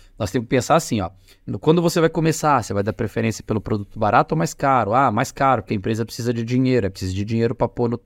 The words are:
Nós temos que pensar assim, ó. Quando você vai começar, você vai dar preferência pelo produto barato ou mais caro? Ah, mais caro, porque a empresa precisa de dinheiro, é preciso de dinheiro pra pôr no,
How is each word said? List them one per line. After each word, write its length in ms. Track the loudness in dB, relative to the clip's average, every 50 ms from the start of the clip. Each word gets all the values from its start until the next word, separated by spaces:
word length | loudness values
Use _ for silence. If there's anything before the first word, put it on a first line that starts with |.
| -20 -16 _ -6
Nós 120 | -6 -2
temos 140 | -2 -2 -2 0
que 20 |
pensar 260 | 0 0 4 4 2
assim, 240 | 2 2 0 -2 -2
ó. 100 | -2 -4 -8 -12 _ -20 -20 _ -12 -10 -8 -2
Quando 200 | 2 2 4 4
você 200 | 4 2 2 2
vai 80 | 2 2
começar, 520 | 2 0 0 0 0 0 0 2 2 2
você 120 | 0 0 -2
vai 100 | -2 -2
dar 80 | -2
preferência 500 | -2 -4 -4 -4 -2 -2 -2 -2 -2 -4
pelo 200 | -4 -4 -4 -4
produto 360 | -2 -2 -4 -4 -4 -6 -6 -2
barato 380 | 0 2 4 4 2 2 0
ou 20 | -2
mais 160 | -2 -2 -4
caro? 400 | -2 0 2 2 2 2 2 2
Ah, 160 | 2 2 2
mais 220 | 2 0 -2 -2
caro, 300 | -2 0 2 2 2 2
porque 120 | 0 -2 -4
a 40 | -4
empresa 280 | -2 -2 -2 -2 -4
precisa 280 | -6 -6 -6 -4 -2 -2
de 100 | -2 -2
dinheiro, 440 | -2 0 0 2 2 2 2 0 -2
é 20 |
preciso 260 | -4 -4 -6 -4 -2
de 80 | -4 -4
dinheiro 320 | -2 0 0 0 0 0
pra 140 | 0 -4 -4
pôr 200 | -2 -2 -2 -2
no, 120 | -2 -4 _